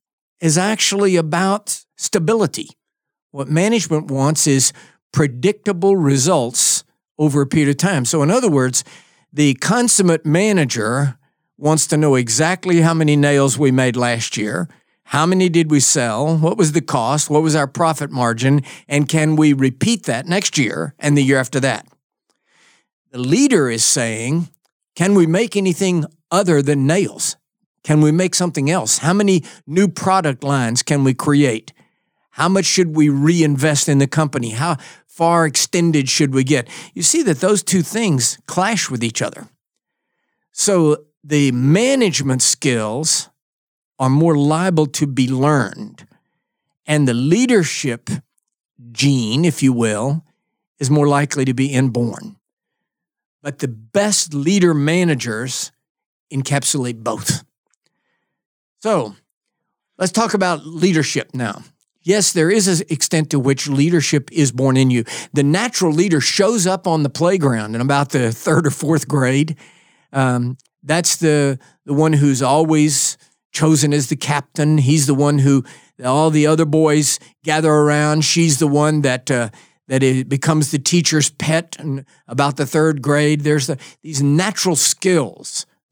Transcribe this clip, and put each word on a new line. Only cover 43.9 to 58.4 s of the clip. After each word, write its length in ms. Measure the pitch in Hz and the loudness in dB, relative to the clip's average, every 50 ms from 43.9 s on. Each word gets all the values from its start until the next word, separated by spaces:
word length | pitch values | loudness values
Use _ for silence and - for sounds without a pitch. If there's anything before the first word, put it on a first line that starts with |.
| _ | _
are 140 | - 131 131 | -4 0 2
more 260 | 135 147 165 170 156 | 2 4 4 4 2
liable 500 | 143 143 147 156 160 180 190 175 160 151 | 2 2 2 0 0 0 0 2 0 0
to 200 | 143 - - 151 | 0 0 -4 -4
be 220 | 143 131 139 131 123 | -2 0 -2 -2 0
learned, 760 | 135 127 135 147 151 135 113 98 - 123 107 107 - - - _ _ _ _ _ _ _ _ _ _ _ _ _ _ _ - | 0 0 2 2 2 2 0 -2 -6 -12 -16 -16 -16 -20 -20 _ _ _ _ _ _ _ _ _ _ _ _ _ _ _ -6
and 220 | - 151 151 143 | -2 0 2 2
the 80 | 127 117 | 2 0
leadership 960 | 120 127 151 170 226 262 247 247 202 160 - - - - 131 117 - - - - - - _ _ _ _ _ _ _ _ _ _ _ 123 117 | 0 2 2 2 2 4 4 4 2 2 0 -4 -6 -4 -6 -6 -6 -8 -8 -8 -8 -10 _ _ _ _ _ _ _ _ _ _ _ -20 -16
gene, 540 | 117 - 139 143 139 127 113 107 117 143 170 | -6 0 2 2 2 2 0 -2 -2 0 0
if 180 | 170 - - 139 | 0 0 2 2
you 100 | 135 123 | 2 2
will, 520 | 117 117 110 104 104 117 139 147 160 - _ _ _ _ _ _ _ _ _ _ - | 2 0 0 0 -2 -2 -2 -4 -4 -6 _ _ _ _ _ _ _ _ _ _ -6
is 100 | 147 127 | -2 0
more 160 | 151 147 143 | 2 4 4
likely 380 | 147 143 143 147 143 - 143 131 | 4 2 2 0 -2 -2 -2 -2
to 100 | 131 123 | -2 0
be 180 | 123 135 143 139 | -2 -2 -2 0
inborn. 600 | 127 135 131 110 120 120 113 - - - - - _ _ _ _ _ _ _ _ _ _ _ _ _ _ _ _ _ _ _ _ _ | 0 0 0 0 -2 -4 -4 -6 -10 -16 -18 -20 _ _ _ _ _ _ _ _ _ _ _ _ _ _ _ _ _ _ _ _ _
But 200 | - 143 139 - | -12 -12 -10 -8
the 80 | 147 131 | -8 -8
best 640 | 113 107 113 113 - 202 202 214 196 - - 170 147 | -8 -10 -14 -4 -2 0 0 0 0 -2 -2 -4 -4
leader 400 | 143 139 170 202 202 180 175 160 | -2 0 2 2 4 4 4 2
managers 960 | 147 143 151 165 180 180 170 151 123 117 120 107 110 123 131 127 - - - _ _ _ _ _ _ _ _ _ _ _ - 156 | 2 0 0 2 2 2 0 0 -2 -4 -6 -8 -8 -8 -8 -8 -8 -10 -12 _ _ _ _ _ _ _ _ _ _ _ -10 -8
encapsulate 720 | 139 131 - 143 143 - - - 143 123 123 117 113 110 | -8 -4 -2 -4 -2 -2 -2 -4 -4 -4 -6 -8 -8 -6
both. 400 | 120 110 - - - - - - _ _ _ _ _ _ _ _ _ _ _ _ _ _ _ _ _ _ _ | -6 -6 -6 -6 -6 -6 -6 -8 _ _ _ _ _ _ _ _ _ _ _ _ _ _ _ _ _ _ _